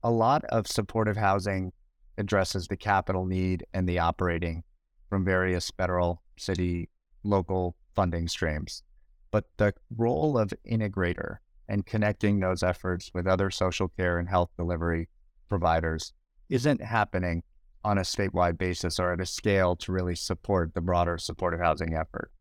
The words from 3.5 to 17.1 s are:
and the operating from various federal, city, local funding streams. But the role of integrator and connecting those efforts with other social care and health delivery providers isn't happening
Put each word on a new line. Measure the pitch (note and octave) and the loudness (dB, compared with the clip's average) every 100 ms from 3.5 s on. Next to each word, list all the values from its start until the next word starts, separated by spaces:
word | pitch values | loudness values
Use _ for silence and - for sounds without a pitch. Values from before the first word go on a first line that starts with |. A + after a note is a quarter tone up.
| F#2 - F#2+ | -2 -4 -2
and | F#2 | 0
the | F2 | 2
operating | E2 E2 F2+ E2+ E2+ E2 - _ _ _ - | 0 2 0 0 -2 -6 -12 _ _ _ -4
from | G2 | -2
various | F#2+ F#2 F#2 F2+ - - | 2 2 2 0 -2 -4
federal, | F#2 F2+ F2 F2 _ - | -2 2 0 -2 _ -14
city, | - F2+ F2+ F2 E2 _ _ _ | -4 -2 0 -2 -6 _ _ _
local | G#2 G2 F2+ F#2 F2+ - _ - | 0 0 2 -2 -2 -6 _ 0
funding | F#2 E2 E2+ | 0 0 -4
streams. | - E2 D2+ D2+ - _ - _ _ _ | -2 -2 -2 -6 -12 _ -20 _ _ _
But | G#2+ - - | -2 -2 0
the | G#2 - _ A2+ | 0 0 _ -2
role | A#2 C#3+ D#3 C3 | 0 2 2 2
of | G#2+ - - | 0 -4 -4
integrator | A2+ G#2+ F#2+ F2+ F2 - - _ - - | -2 -2 0 -2 -2 -6 -10 _ -20 -6
and | G#2 G2 | -4 -2
connecting | A2 G#2+ G2+ G#2+ G2+ | 0 0 2 2 2
those | F#2 F2+ | 2 0
efforts | F#2 F2+ F#2 F2+ - | 0 0 -2 -4 -4
with | F2+ F2+ | -4 0
other | F#2+ G2 | 2 2
social | - F#2 F2 F#2+ | 0 -2 0 -4
care | - F2+ F2 | 0 0 0
and | F2 | 2
health | F#2 F2 - | 2 0 -2
delivery | E2+ E2+ E2+ E2 E2 _ _ _ _ | -2 0 0 -2 -4 _ _ _ _
providers | G2 E2 E2 E2 D#2+ - _ _ _ - | 0 2 2 2 -4 -6 _ _ _ -2
isn't | B2+ C3+ C#3 | 0 2 0
happening | G#2+ A2+ G#2 | 0 0 0